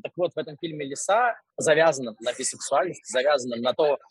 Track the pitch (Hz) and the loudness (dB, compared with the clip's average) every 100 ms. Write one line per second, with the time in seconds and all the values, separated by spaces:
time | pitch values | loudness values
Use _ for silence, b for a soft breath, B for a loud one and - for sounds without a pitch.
0 | 143 - 175 156 151 151 170 151 139 139 | -12 -4 -4 -4 -8 -10 -10 -8 -8 -6
1 | - 208 247 - _ - 156 151 165 139 | 0 2 2 -2 _ -4 2 6 6 4
2 | 120 107 120 123 127 123 - 139 180 151 | -4 -6 -6 -4 -6 -6 -2 0 0 -4
3 | - 127 135 143 127 117 123 123 151 135 | -4 0 2 2 0 -4 -2 2 2 2
4 | B | B